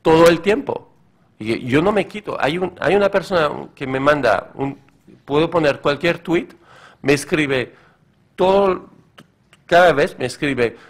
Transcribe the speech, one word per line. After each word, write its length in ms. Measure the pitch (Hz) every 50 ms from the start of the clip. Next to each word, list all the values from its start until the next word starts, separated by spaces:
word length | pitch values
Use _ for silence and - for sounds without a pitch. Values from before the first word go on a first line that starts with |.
todo 260 | - 170 160 160 170 165
el 140 | 170 160
tiempo. 500 | - 196 208 269 277 - - - - _ _ _ _ _ _ _ _ _ _ -
Y 260 | 107 110 113 90 -
yo 160 | 127 117 143
no 120 | 160 196 214
me 140 | 208 180 -
quito. 280 | - 214 - - - -
Hay 180 | - 135 156 180
un, 160 | 185 180 - -
hay 160 | - 143 180
una 140 | 202 202 196
persona 600 | 196 196 170 - 196 175 156 147 123 131 143 127 _
que 140 | - 147 131
me 140 | 131 131
manda, 500 | 135 143 151 147 131 117 101 90 - - -
un, 220 | - 135 139 139 - _ _ _ _ _ _ - _ _
puedo 260 | - 139 147 160 165
poner 300 | 165 175 156 147 135 -
cualquier 400 | - 151 143 139 - 170 170 170
tweet, 300 | - - 165 175 269 - - - _ _ - - - - _ _
me 120 | - 135 143
escribe 600 | 139 - - - 156 151 139 135 131 117 - - _ _ _ _ _ _ _ _ _ _ _ _
todo, 540 | - 180 185 190 196 202 196 185 - - - _ _ _ _ _ _ - _ _ _ _ _ _ _ _
cada 280 | - 175 170 180 175 151
vez 240 | 135 151 180 - -
me 60 | 131
escribe, 500 | 123 - - - 147 139 120 123 113 - - - -